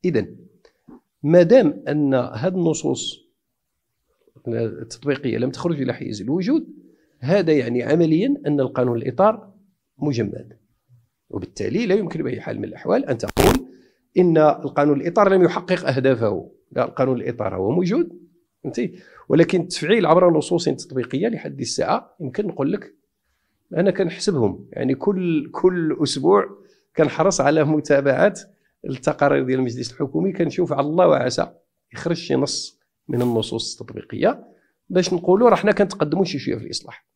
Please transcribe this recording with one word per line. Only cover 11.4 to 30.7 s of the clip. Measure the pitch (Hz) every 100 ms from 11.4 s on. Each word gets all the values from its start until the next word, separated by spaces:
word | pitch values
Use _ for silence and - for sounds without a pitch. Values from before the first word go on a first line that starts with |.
| - - 101 180 233
لا | 196
يمكن | 175 156
بأي | 139 -
حال | - 104
من | 104
الأحوال | - - 220 277
أن | 120
تقول | - - - - - - _ _ _ -
إن | 180 160
القانون | 151 147 135 - 147 143
الإطار | 170 170 196
لم | 190
يحقق | 175 - 175 180 -
أهدافه. | 135 131 123 113 95 - _ _
لا، | - 127
القانون | - 131 127
الإطار | - 120 104 95
هو | 95
موجود، | 160 180 240 339 - - _ _ _
فهمتي؟ | 147 - 208 - - - _
ولكن | 143 165 185
التفعيل | 175 - 147 226 160
عبر | 165 180
نصوص | 160 143 170 160
تطبيقية | 135 - 131 117 131 214
لحد | 226 151 139
الساعة | - - 85 208 - _
يمكن | 151 160 208
نقول | - 139
لك | 202 - _ _ _ _ _ _ _ _ 160
أنا | 196
كنحسبهم، | 185 180 - - 160 107 - -
يعني | - 127 135
كل، | - 190 180 160 -
كل | - 185 180 160 135
أسبوع | 143 143 147 196 - - _ _ _ -
كنحرص | 151 - 170 -
على | 139 156
متابعة | 147 156 147 143 139 127 196 202 - _ _ _ -
التقارير | 131 - - 143 143
ديال | 131 131
المجلس | 127 120 123
الحكومي، | - 139 160 190
كنشوف | 185 170 - 175